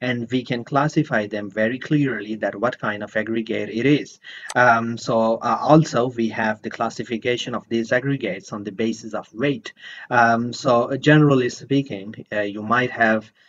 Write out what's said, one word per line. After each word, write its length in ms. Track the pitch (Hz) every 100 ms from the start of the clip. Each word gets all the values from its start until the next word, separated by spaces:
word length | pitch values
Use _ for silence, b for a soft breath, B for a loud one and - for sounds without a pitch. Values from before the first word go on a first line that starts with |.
and 280 | 123 120 117
we 140 | 127
can 180 | 117 120
classify 640 | 113 139 151 160 143 117 104
them 240 | 104 104
very 280 | 101 110 127
clearly 560 | - 151 135 110 104
that 200 | 110 101
what 240 | 98 123 -
kind 240 | 117 104
of 140 | 104 110
aggregate 540 | 110 117 113 104 104
it 160 | 113 135
is. 340 | 147 - - B B B
Um, 440 | 123 123 113 117 117
so, 380 | - 113 113 113
uh, 200 | 120 113
also 500 | - 156 156 120 127
we 200 | 120 113
have 320 | 110 110 107
the 100 | 110
classification 840 | - 113 120 113 113 123 120 -
of 120 | 110 -
these 220 | 117 113
aggregates 600 | 127 139 135 107 92 -
on 100 | 110
the 100 | 104
basis 420 | 95 113 113 113
of 180 | 104 -
weight. 400 | 110 143 123 - B B B B
Um, 420 | 123 117 117 120
so, 400 | - 135 120 120
uh, 60 | 135
generally 500 | 147 151 147 131 123
speaking, 800 | - - 139 139 98 101 113 -
uh, 100 | 107
you 220 | 104 104
might 280 | 107 120 127
have, 420 | - 113 110 - B